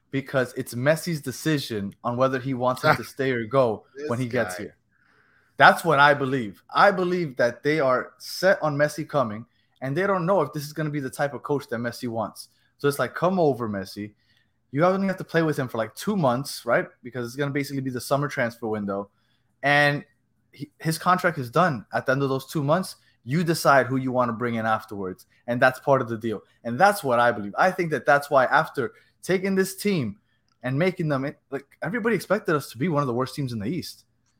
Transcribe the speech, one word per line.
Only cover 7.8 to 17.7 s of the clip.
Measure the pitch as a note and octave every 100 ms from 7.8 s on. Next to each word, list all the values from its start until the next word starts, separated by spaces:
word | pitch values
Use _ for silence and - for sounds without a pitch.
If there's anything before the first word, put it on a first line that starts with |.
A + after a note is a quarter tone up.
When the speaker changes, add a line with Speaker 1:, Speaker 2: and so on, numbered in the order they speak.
| C3+ B2+ - _
Speaker 1:
set | - - F#3 F#3+
on | - C#3+
Messi | D3 - D3
coming, | D3 A#2+ G#2+ - _ _ _
and | C3 C#3+
they | G3
don't | F#3+ E3
know | G3
if | C#3+
this | D3+ D3
is |
gonna | D3+ D#3
be | D3
the | C3
type | - C#3+
of | B2+
coach | - D3 -
that | A#2
Messi | A#2+ A2+ B2
wants. | A2+ G2+ - - _ _ _
So | C#3+
it's | C#3
like, | B2 -
"Come | E3+ F#3+
over, | D#3 A#2+ A#2
Messi." | G2+ F#2+ - G#2 _ _ _ _ _ _
You | C3+ F3
only | F#3+ G3
have | F#3
to |
play | D#3 E3
with | D#3+ D3
him | B2+
for, | A#2
like, | A2 -
two | - G#3
months, | C#3+ A#2+ C#3 - A#2
right? | C3+ - _
Because | B2+ B2 A#2+
it's | B2+
gonna | C#3+
basically | C#3 C#3